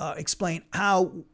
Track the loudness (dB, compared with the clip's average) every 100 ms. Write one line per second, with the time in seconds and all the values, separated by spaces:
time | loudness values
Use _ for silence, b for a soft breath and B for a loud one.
0 | -8 -6 -4 -2 -2 -4 -4 0 4 4
1 | 4 -2 -10